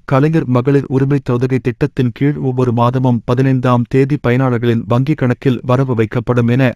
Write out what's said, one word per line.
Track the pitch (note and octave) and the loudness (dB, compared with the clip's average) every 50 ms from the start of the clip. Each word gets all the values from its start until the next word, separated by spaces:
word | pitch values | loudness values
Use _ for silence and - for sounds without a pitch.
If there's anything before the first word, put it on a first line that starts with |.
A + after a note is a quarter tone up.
| _ | _
கலைஞர் | - C#3 C3 C#3 D#3 D#3+ E3 D#3+ A#2+ | 0 0 2 2 2 2 0 0 0
மகளிர் | B2+ B2+ B2 C#3+ C#3+ C#3+ C3 - | 0 0 2 2 2 2 0 0
உரிமை | C#3 C3 C3+ C3+ C#3+ C#3+ C3 | 0 0 0 0 0 -2 0
தொகை | - B2 A#2+ B2+ C3 C3 B2+ | -2 -2 0 0 0 0 -2
திட்டத்தின் | - C3 A#2 - D3+ C#3+ - - C3 B2 | -2 -2 -4 -2 -4 -4 -2 -2 -2 -2
கீழ் | A2 - C3+ C#3+ D3 D3+ | -2 -2 -2 -2 -2 -2
ஒவ்வொரு | D3 C3 B2 B2+ B2+ A#2+ A2+ | -4 -4 -2 0 0 0 0
மாதமும் | A#2+ A#2 A#2+ B2 C3 B2+ C3 B2 A#2 - | 0 0 0 0 0 0 0 0 0 0
பதினைந்தாம் | - B2 A#2+ C3 C3+ C3 B2+ B2 C3 B2 A#2+ A#2+ - | -2 0 0 2 2 0 0 0 2 2 0 0 0
தேதி | - C3+ C3+ C3+ D3 C#3 - | 0 0 0 0 0 -2 -2
பயனாளர்களின் | B2 A#2+ B2+ C3+ C3 B2 A#2 A#2 A#2+ A#2 A2+ A#2 - | 0 0 0 0 0 0 0 0 0 0 0 0 0
வங்கிக் | B2 A#2+ C3+ C#3 D#3 - | 0 0 0 0 -2 -2
கணக்கில் | C3+ B2 B2 - - C#3 B2+ G#2+ - | 0 -2 -2 0 0 -2 -2 -2 -2
வரவு | A#2+ B2 B2+ C#3 C3 B2+ | -2 0 0 0 0 0
வைக்கப்படும் | A2 A2+ G#2+ - B2+ A2+ - B2 B2 A#2+ A#2 A#2+ | -2 -2 -2 -2 -4 -2 -2 0 0 2 2 2
என | B2+ C3+ B2 A2 | 2 2 0 -2